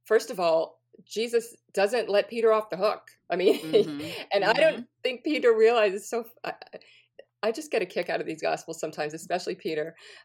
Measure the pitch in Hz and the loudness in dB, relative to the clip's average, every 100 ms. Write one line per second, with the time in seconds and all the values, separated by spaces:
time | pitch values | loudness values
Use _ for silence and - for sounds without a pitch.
0 | - 220 - 208 170 160 160 _ _ _ | 2 2 2 -2 2 2 0 _ _ _
1 | - 202 233 233 226 - _ - 202 233 | -12 -6 -2 -2 -2 -16 _ 0 0 0
2 | 196 202 202 233 220 214 214 - 208 - | 0 0 0 2 4 4 0 -2 -2 -2
3 | - _ - 190 185 - - 220 165 147 | -10 _ -6 2 2 2 4 2 2 -2
4 | 156 165 - 202 190 - 320 233 240 _ | -10 -10 -2 0 2 4 2 2 -8 _
5 | - 247 - 302 254 220 220 240 208 196 | -6 -6 -4 2 4 6 6 6 2 0
6 | - 233 233 - - - - - _ _ | -6 -8 -8 -12 -12 -12 -14 -20 _ _
7 | _ _ - - 214 233 302 233 180 202 | _ _ -20 -6 -4 -4 -4 -4 -4 -6
8 | 180 165 160 160 165 160 - 160 156 156 | -4 -4 -6 -4 -4 -4 -6 -10 -10 -6
9 | 151 160 - 175 - 190 180 151 156 - | -8 -8 -6 -6 -6 -8 -6 -6 -8 -10
10 | - - | -20 -20